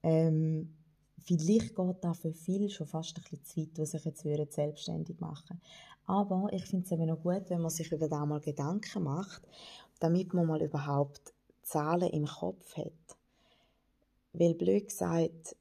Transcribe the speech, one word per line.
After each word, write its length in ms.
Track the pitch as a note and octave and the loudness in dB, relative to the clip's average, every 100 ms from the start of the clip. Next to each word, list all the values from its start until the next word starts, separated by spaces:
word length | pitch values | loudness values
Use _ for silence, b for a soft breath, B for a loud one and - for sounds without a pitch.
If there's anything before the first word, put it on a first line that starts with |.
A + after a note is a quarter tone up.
Ähm, 640 | E3 D#3+ D#3+ D#3 D#3+ D#3+ D#3+ - _ _ _ - | 4 6 6 4 4 0 -4 -14 _ _ _ -20
vielleicht 580 | - F3 D#3 A3 A3 - | 0 2 6 4 4 -2
geht 280 | F3+ F#3 | -2 0
da 100 | F3 | -2
für 200 | E3 E3 | -2 -4
viele 360 | D#3+ - F#3+ G3+ | -6 -4 0 0
schon 160 | G3+ D3+ | -2 -6
fast 320 | D#3+ E3 - | -6 -6 -12
ein 60 | |
bisschen 200 | - - | -12 -14
zu 180 | - - | -8 -6
weit, 160 | D#3 D#3+ | -6 -4
die 80 | D#3 | -4
sich 200 | D#3 D#3+ | -2 -6
jetzt 200 | D3+ D#3 | -4 -2
würden 220 | D3 D3 | 0 -2
selbstständig 680 | - D3 D3 - E3 D#3+ - | -2 -2 -2 -6 -6 -6 -8
machen. 400 | D#3+ D3 - F3 B B B B - | -8 -10 -12 -14 B B B B -2
Aber 440 | F#3+ G3+ F#3 G3+ | 0 2 0 0
ich 140 | F#3+ F3+ | -4 -2
finde 200 | F#3 F3+ | -2 0
es 60 | |
eben 160 | E3 D#3+ | 0 2
noch 140 | D#3+ | 0
gut, 280 | F3 F#3 F#3+ | 0 -2 -2
wenn 120 | F3 | -2
man 100 | E3 | -2
sich 200 | D3+ D#3+ | -2 -4
über 160 | D#3 D#3 | -2 0
das 180 | D3+ D3 | 0 0
mal 140 | D3 | -2
Gedanken 640 | D3+ C#3+ C#3+ G3 G#3+ G3+ | -2 -2 -2 -2 -4 -4
macht, 380 | D#3 D3 G3 - - B B B B B | -2 -2 -6 -12 -20 B B B B B
damit 340 | E3 F3 F#3+ | 2 2 2
man 120 | F3+ E3+ | 2 2
mal 160 | D#3 | 2
überhaupt 720 | D3+ D3+ D3 C#3 C#3+ - - _ _ _ | 0 -2 0 2 0 -2 -20 _ _ _
Zahlen 460 | - D#3 D3 F3 F3+ | -4 -2 0 2 2
im 160 | D#3 D3 | 0 -2
Kopf 520 | - F3 F#3+ - - | -2 -6 -6 -12 -8
hat. 400 | - - _ - b b b b b b b _ _ _ _ | -8 -10 _ -20 b b b b b b b _ _ _ _
Weil 200 | E3+ E3+ | 4 4
blöd 360 | E3 F3 G3 G3+ | 4 4 2 2
gesagt 680 | - F3 E3 E3 - - - | -4 0 2 2 -2 -18 -20